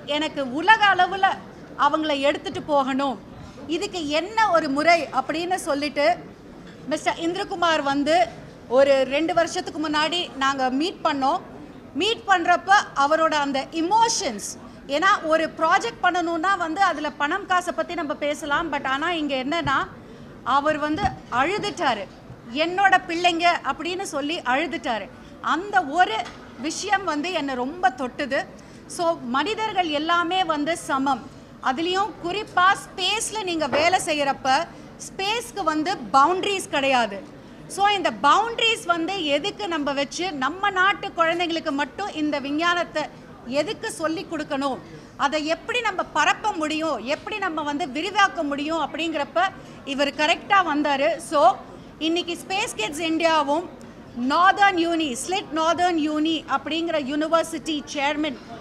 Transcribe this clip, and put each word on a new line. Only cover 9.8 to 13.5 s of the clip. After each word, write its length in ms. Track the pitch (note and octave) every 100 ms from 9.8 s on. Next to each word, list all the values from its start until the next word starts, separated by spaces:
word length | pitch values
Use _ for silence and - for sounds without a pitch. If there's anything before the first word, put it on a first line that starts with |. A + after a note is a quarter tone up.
| D#4
முன்னாடி 320 | D4+ D#4 F4 E4 C#4
நாங்க 280 | C4+ C#4 B3+
மீட் 300 | C4 E4 -
பண்ணோம். 380 | E4 C#4+ C4+ F4 - - - - -
மீட் 280 | C4 G4 A4+ -
பண்றப்ப 480 | F#4 E4+ F4 F4 G4+ - -
அவரோட 300 | C#4 D#4+ D#4+ D4+
அந்த 140 | C#4